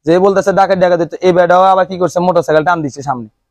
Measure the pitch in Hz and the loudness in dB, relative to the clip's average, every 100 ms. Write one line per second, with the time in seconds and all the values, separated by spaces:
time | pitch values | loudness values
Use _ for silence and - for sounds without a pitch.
0 | 147 175 196 196 185 185 190 190 180 175 | -2 2 2 0 0 0 0 2 0 0
1 | 165 160 185 175 175 180 190 190 185 180 | -2 -2 0 2 2 4 4 2 -2 -2
2 | 180 180 180 175 160 156 156 170 143 143 | -4 -2 0 0 0 0 0 -2 -4 -8
3 | 139 127 107 _ _ | -10 -10 -10 _ _